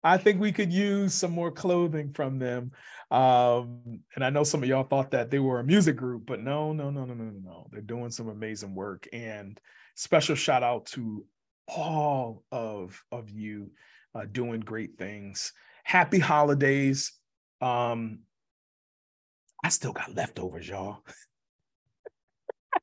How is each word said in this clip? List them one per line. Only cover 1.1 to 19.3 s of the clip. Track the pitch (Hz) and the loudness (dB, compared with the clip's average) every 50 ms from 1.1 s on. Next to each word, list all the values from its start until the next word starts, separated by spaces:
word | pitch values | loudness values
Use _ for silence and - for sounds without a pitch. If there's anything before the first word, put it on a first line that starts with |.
| - | 0
some | - - 170 | 0 -2 -2
more | 170 170 170 170 | -2 -2 -4 -4
clothing | 170 - - 185 180 175 175 170 156 156 151 143 | -6 -2 0 2 4 4 4 2 0 -2 -4 -4
from | 143 - 147 131 131 131 | -4 -2 -2 -2 -2 -2
them. | 127 123 123 123 123 127 - - - - - - - _ | -2 -2 -2 -4 -6 -8 -12 -16 -20 -20 -20 -20 -6 _
Um, | - 123 131 120 123 123 123 123 120 123 123 120 120 120 120 120 117 - - _ - | 2 6 6 8 8 8 6 6 4 2 0 -4 -12 -14 -12 -14 -14 -14 -16 _ -6
and | 139 135 | -2 0
I | 127 | 2
know | 143 147 151 | 2 2 2
some | 147 - 156 | 2 2 0
of | 127 127 | 2 2
y'all | 131 131 131 | 2 2 2
thought | - 139 139 131 131 | 2 2 0 2 2
that | - 131 117 120 | 0 -2 0 2
they | 135 139 | 2 2
were | 135 131 127 123 | 2 2 2 0
a | 123 | 4
music | 135 175 208 180 156 139 | 6 6 6 6 4 2
group, | 117 127 127 123 117 117 | 0 -4 -6 -6 -6 -8
but | 117 127 101 | -8 -8 -6
no, | 110 135 139 151 156 156 | -4 -4 -2 -2 -2 -2
no, | 156 151 143 139 | -4 -4 -4 -4
no, | 143 139 131 | -6 -6 -6
no, | 123 123 | -8 -8
no, | 117 113 | -10 -10
no, | 110 104 98 | -10 -10 -14
no. | 95 92 85 82 - - | -16 -16 -18 -20 -20 -18
They're | - 104 | -16 -16
doing | 107 104 117 120 120 120 | -10 -10 -8 -8 -8 -8
some | 117 - 117 113 | -8 -8 -10 -10
amazing | 107 107 110 110 110 101 104 98 98 | -8 -8 -8 -8 -8 -8 -10 -10 -8
work. | 95 98 101 95 90 - - | -8 -8 -8 -8 -12 -14 -14
And | - 117 117 113 107 104 101 98 110 - _ _ _ - - _ _ | -14 -12 -12 -12 -12 -12 -14 -16 -18 -20 _ _ _ -20 -20 _ _
special | - - - - 160 - - 156 | -14 0 4 4 4 6 4 0
shout | 139 - - 139 127 | 0 2 2 2 4
out | 123 120 123 113 - | 4 2 0 0 -4
to | - - 135 120 110 107 104 - _ _ _ _ _ _ _ _ | -8 -10 -8 -6 -6 -6 -8 -12 _ _ _ _ _ _ _ _
all | - - 135 156 165 160 156 147 147 143 135 127 117 113 - _ _ | -10 -8 -6 -4 -2 0 0 2 2 0 0 -2 -4 -8 -12 _ _
of, | - 127 117 110 107 104 92 92 98 - _ _ | -8 -6 -6 -6 -8 -8 -10 -12 -14 -20 _ _
of | - 117 113 107 | -12 -12 -12 -12
you, | 101 107 107 107 104 104 101 98 _ _ _ _ _ _ _ _ _ | -12 -10 -10 -10 -10 -10 -12 -16 _ _ _ _ _ _ _ _ _
uh, | 113 104 104 | -10 -10 -8
doing | 104 123 123 120 117 113 | -6 -4 -4 -4 -4 -6
great | 107 104 110 110 110 - - | -6 -6 -8 -8 -8 -10 -10
things. | - 92 98 104 104 101 101 98 - - - _ _ _ _ - - | -10 -10 -10 -10 -12 -14 -12 -10 -10 -10 -10 _ _ _ _ -20 -14
Happy | _ - - 180 170 - - 190 | _ 2 4 4 4 6 4 4
holidays. | 147 139 156 147 147 147 143 139 143 139 139 139 139 135 135 139 - - - _ _ _ _ _ _ _ _ _ | 4 6 6 6 6 6 4 4 4 4 4 4 2 2 0 0 -4 -6 -8 _ _ _ _ _ _ _ _ _
Um, | 127 127 123 120 120 117 117 117 113 110 107 110 _ _ _ _ _ _ _ _ _ _ _ _ _ _ _ _ _ _ _ _ _ _ | -2 0 0 0 0 0 -2 -4 -4 -8 -10 -12 _ _ _ _ _ _ _ _ _ _ _ _ _ _ _ _ _ _ _ _ _ _